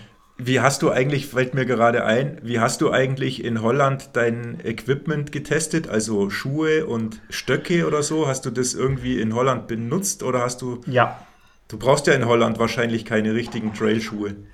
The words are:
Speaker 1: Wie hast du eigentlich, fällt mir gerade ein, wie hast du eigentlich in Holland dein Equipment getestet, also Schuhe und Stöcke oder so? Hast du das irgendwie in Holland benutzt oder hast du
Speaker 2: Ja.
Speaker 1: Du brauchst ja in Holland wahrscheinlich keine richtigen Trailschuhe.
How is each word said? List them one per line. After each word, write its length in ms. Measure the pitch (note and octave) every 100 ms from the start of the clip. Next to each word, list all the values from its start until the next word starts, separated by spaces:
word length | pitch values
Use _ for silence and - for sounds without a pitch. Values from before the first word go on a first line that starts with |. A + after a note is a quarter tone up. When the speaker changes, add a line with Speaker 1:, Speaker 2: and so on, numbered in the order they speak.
| - _ _ -
Speaker 1:
Wie 220 | B2 B2+
hast 200 | B2+ C#3+
du 100 | D#3+
eigentlich, 360 | B2 C3+ C#3+ -
fällt 260 | A#2+ B2+
mir 120 | C3+ B2
gerade 400 | A2+ A#2 A#2 G#2+
ein, 340 | A#2 C#3+ -
wie 180 | A#2 A#2
hast 220 | A#2+ -
du 100 | D3+
eigentlich 520 | A#2+ C3 C3+ C3 B2+
in 180 | A#2+ A2+
Holland 480 | A2+ C#3 C#3 C3+ -
dein 460 | B2 A#2 A#2 A#2+ A#2 A2
Equipment 680 | A2+ - C#3 D#3+ D3+ C#3+
getestet, 560 | C#3+ - D3+ D#3 E3 E3+
also 420 | A2 A2 G#2 G2
Schuhe 560 | G2 C3+ D3 D#3 D#3 -
und 360 | A#2 A2 A2 -
Stöcke 560 | - - C#3 - E3+ D#3
oder 160 | D3
so? 260 | D3 D#3+ C#3+
Hast 180 | C3 C3+
du 40 |
das 240 | A#2+ B2
irgendwie 480 | E2 C3 C3+ B2 B2
in 140 | A2 A2+
Holland 320 | C3+ A#2+ G#2
benutzt 560 | A2+ A#2 F3 G3 -
oder 180 | B2+ B2
hast 200 | B2 B2
du 200 | B2+ A#2+ -
Speaker 2:
Ja. 340 | B2 A2 - - _ - _ -
Speaker 1:
Du 80 | G#2
brauchst 300 | A#2 D3+ F3+
ja 60 |
in 120 | C#3 A#2+
Holland 340 | A#2 A2+ A2
wahrscheinlich 460 | A2+ - A#2 A2+ -
keine 280 | A2 G#2+
richtigen 400 | A2+ A#2 A#2 A2
Trailschuhe. 600 | G#2 A2 A2 - G#2 G2+ G2+ -